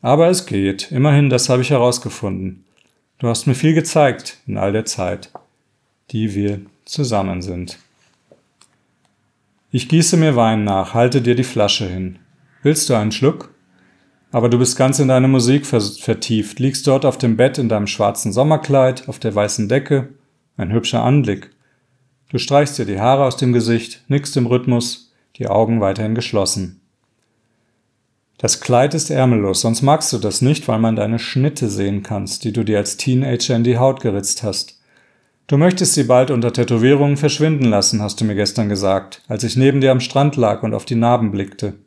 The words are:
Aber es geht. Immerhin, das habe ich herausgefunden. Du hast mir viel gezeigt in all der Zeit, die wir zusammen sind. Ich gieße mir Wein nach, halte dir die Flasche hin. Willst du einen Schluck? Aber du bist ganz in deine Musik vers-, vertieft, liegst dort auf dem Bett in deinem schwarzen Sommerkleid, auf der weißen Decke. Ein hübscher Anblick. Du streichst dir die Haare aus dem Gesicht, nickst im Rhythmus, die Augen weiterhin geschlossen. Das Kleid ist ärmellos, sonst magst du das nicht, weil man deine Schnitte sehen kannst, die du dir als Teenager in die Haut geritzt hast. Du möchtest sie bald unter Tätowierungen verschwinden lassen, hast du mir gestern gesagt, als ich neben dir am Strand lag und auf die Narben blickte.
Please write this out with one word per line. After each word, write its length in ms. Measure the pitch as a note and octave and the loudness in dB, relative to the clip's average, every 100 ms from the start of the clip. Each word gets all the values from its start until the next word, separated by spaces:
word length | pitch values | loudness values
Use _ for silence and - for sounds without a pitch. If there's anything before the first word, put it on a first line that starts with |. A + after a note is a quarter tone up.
Aber 280 | A#2+ D3 E3 | 2 4 4
es 160 | F3+ - | 2 -2
geht. 480 | G2+ G2 G2 - | -2 -2 -2 -6
Immerhin, 360 | C#3 C#3+ C#3+ C#3+ | 0 4 4 4
das 200 | B2 - | 2 2
habe 120 | B2+ | 0
ich 100 | B2 | 2
herausgefunden. 920 | C#3+ B2 A#2+ - - G#2 F#2+ F#2+ - _ _ _ _ _ _ | 2 2 0 -8 -8 -8 -6 -8 -12 _ _ _ _ _ _
Du 80 | A#2+ | -4
hast 200 | A#2 - | -2 0
mir 60 | |
viel 200 | C#3 D#3 | 2 2
gezeigt 640 | D#3+ D#3+ E3+ C#3+ A#2+ - - - | 2 2 2 2 0 -10 -18 -10
in 100 | G2+ | -4
all 140 | G2 | -2
der 140 | G#2 A2 | -2 -4
Zeit, 440 | - F#2 F#2+ - - _ _ _ _ _ _ _ | -6 -6 -6 -12 -20 _ _ _ _ _ _ _
die 240 | A2+ A2 G2 | -4 -4 -2
wir 260 | G2+ G2+ F#2+ _ - | -4 -4 -10 _ -14
zusammen 560 | - C3+ G#2+ F#2+ F2+ | -6 -2 -2 -2 -6
sind. 380 | F2+ F2+ F2 - _ _ _ _ _ _ _ _ _ _ _ _ _ _ _ _ _ _ _ | -8 -8 -10 -14 _ _ _ _ _ _ _ _ _ _ _ _ _ _ _ _ _ _ _
Ich 180 | B2+ - | -6 0
gieße 260 | D#3+ E3 F3 | 2 2 2
mir 220 | D#3+ B2 | 2 4
Wein 260 | A2+ A2 | 2 2
nach, 300 | G#2 F#2+ F#2 | 0 -2 -2
halte 280 | A2+ B2 C3+ | 0 2 2
dir 140 | A#2 A#2+ | 0 0
die 80 | |
Flasche 460 | - - G#2 - G2 | 0 0 0 0 -4
hin. 300 | F#2 F#2 F#2 _ _ _ _ | -6 -8 -10 _ _ _ _
Willst 260 | C#3 D#3 - | 0 0 0
du 40 | |
einen 180 | A#2+ G#2+ | 0 0
Schluck? 420 | G#2+ C3 - - _ _ _ _ _ _ _ _ | 0 0 0 -10 _ _ _ _ _ _ _ _
Aber 160 | B2 A#2 | -2 2
du 100 | A#2+ | 2
bist 200 | B2 - | 2 2
ganz 220 | C3 C#3 | 0 2
in 100 | C3+ | 2
deine 180 | C3 C3 | 4 4
Musik 380 | C3+ A#2+ C#3 C#3+ | 4 4 2 2
vers-, 340 | B2 G2+ - | -2 -2 -8
vertieft, 600 | - A2 - A2+ G#2 - | -6 -4 -2 -2 -2 -2
liegst 280 | C3 C3+ - | -4 -2 0
dort 160 | C3+ C#3 | 2 2
auf 120 | - | 0
dem 180 | B2+ A2 | -2 2
Bett 220 | B2+ C3 | 2 2
in 100 | A#2+ | -2
deinem 200 | A2 G2+ | 0 -2
schwarzen 440 | - G#2 G#2 A2+ | 0 -2 0 -4
Sommerkleid, 760 | G2+ C#3+ D#3 D3+ C#3 C3 C3 - | 0 2 0 2 2 2 0 -10
auf 100 | - | -8
der 160 | A2+ G#2 | -4 -2
weißen 320 | G#2 - G#2 | -2 -2 -2
Decke. 460 | C3 C#3 C#3+ C3 - _ _ _ - | -2 0 -2 -2 -12 _ _ _ -8
Ein 160 | F#2+ | -2
hübscher 320 | A2+ A2+ A#2 | -2 -2 -2
Anblick. 460 | A#2 C#3+ A#2+ G2+ - _ _ _ _ _ _ _ _ | 2 2 0 -4 -8 _ _ _ _ _ _ _ _
Du 80 | B2 | -8
streichst 400 | - C#3 C#3+ C#3+ | 0 2 2 -2
dir 60 | G#2 | -4
die 140 | F#2+ | 0
Haare 240 | A2+ C3+ | 2 2
aus 140 | C3+ B2 | 2 0
dem 160 | B2+ | 2
Gesicht, 500 | B2 A2 A#2 A2+ - _ | 2 2 0 -2 -18 _
nickst 280 | C#3 C#3+ C#3+ | -2 -2 -2
im 120 | A#2+ | 0
Rhythmus, 680 | B2+ B2 A#2+ A#2 - _ _ _ _ | 0 2 0 -2 -8 _ _ _ _
die 100 | - | -2
Augen 320 | G2 A2+ A#2 | 2 2 2
weiterhin 360 | G2 F#2+ A2 A2+ | 0 0 -2 -4
geschlossen. 680 | A#2 A2 F#2+ - F#2 - _ _ _ _ _ _ _ _ _ _ _ _ _ _ _ _ | -2 -2 -2 -4 -8 -12 _ _ _ _ _ _ _ _ _ _ _ _ _ _ _ _
Das 220 | A#2 - | -4 -4
Kleid 340 | - B2 C#3+ D#3 | 2 2 4 0
ist 160 | - | -2
ärmellos, 500 | C#3+ B2+ A#2 G2+ F#2 | 0 2 2 0 0
sonst 220 | A#2 A2+ | -2 0
magst 280 | C#3 D#3 - | 2 2 0
du 60 | A#2 | -4
das 240 | G#2 F#2 | -4 0
nicht, 260 | B2 D3+ - | 0 0 -2
weil 120 | A2+ | 0
man 160 | A2+ A2 | 0 0
deine 240 | G#2+ A#2 | -2 -4
Schnitte 500 | - C3+ C#3 C#3+ A#2 | -4 -2 -2 -2 -4
sehen 320 | G2+ G2 G2 | -2 -2 -4
kannst, 420 | G2 G#2 G2 - | -6 -8 -8 -8
die 80 | A#2 | -6
du 120 | A2 | -4
dir 160 | G#2+ G#2 | -2 0
als 180 | G2+ - | -2 -6
Teenager 580 | - B2+ C3+ A#2+ - A#2+ | -2 0 0 -2 -2 0
in 80 | |
die 140 | A#2 A#2+ | 2 2
Haut 240 | C3 C3 | 2 0
geritzt 400 | A#2+ G2 F#2+ - | -2 -4 -4 -6
hast. 400 | A2 A#2 - _ _ _ _ _ _ _ _ | -6 -6 -10 _ _ _ _ _ _ _ _
Du 100 | C#3+ | 2
möchtest 360 | E3+ F#3 F3+ | 4 2 0
sie 120 | - B2 | 0 2
bald 260 | B2+ C3 | 4 4
unter 200 | C3 A#2 | 0 -2
Tätowierungen 640 | A#2 A#2+ A#2 A#2+ C#3+ C#3+ C#3 | -2 0 2 4 4 4 2
verschwinden 500 | D3 - D#3 D3+ B2+ | 0 0 0 2 2
lassen, 360 | G#2 G2 A2 | 2 0 -2
hast 180 | G#2 - | -4 -4
du 60 | A2 | -4
mir 100 | G2+ | 0
gestern 340 | G2+ - G#2+ | -2 -2 -2
gesagt, 520 | G2+ G2 F#2+ F#2 - _ | 0 0 0 -2 -20 _
als 160 | G#2+ | -6
ich 120 | A2+ B2 | -4 2
neben 240 | C3 C#3 | 2 4
dir 120 | C3+ | 2
am 100 | C3 | 2
Strand 340 | B2 C#3 D3 C#3+ | 0 0 0 2
lag 280 | A2+ G2+ | 0 0
und 100 | A2+ | -4
auf 120 | A2 - | -6 -4
die 100 | A#2 | 0
Narben 360 | A#2 A#2+ A2+ | 2 2 0
blickte. 440 | G2 G2 - G#2 G2 | -2 -6 -6 -10 -10